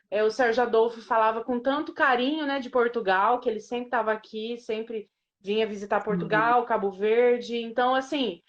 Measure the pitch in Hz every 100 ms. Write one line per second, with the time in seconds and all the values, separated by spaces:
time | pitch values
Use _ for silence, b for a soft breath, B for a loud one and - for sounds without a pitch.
0 | - 202 220 214 240 226 233 220 226 226
1 | - 233 220 226 233 247 254 285 311 339
2 | 294 247 254 311 285 277 240 254 233 233
3 | 190 190 208 254 247 208 - 240 247 247
4 | 214 214 - 220 220 240 - 220 226 226
5 | 202 _ _ _ 190 214 220 208 202 208
6 | 226 180 170 214 226 240 240 220 196 185
7 | 208 226 247 240 202 233 226 226 247 262
8 | 269 302 240 170